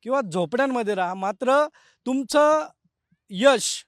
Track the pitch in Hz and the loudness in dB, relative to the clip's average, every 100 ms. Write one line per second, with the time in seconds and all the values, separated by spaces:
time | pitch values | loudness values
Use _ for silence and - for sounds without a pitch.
0 | 220 262 220 170 170 233 269 254 208 202 | -2 -2 -2 -2 -2 0 0 0 -2 -2
1 | 180 190 190 208 247 269 302 _ _ _ | -4 -4 -6 -4 0 2 2 _ _ _
2 | - 262 262 302 294 311 311 _ _ _ | -6 -4 0 2 4 2 -2 _ _ _
3 | _ _ _ 185 262 247 - - | _ _ _ 2 4 4 0 -8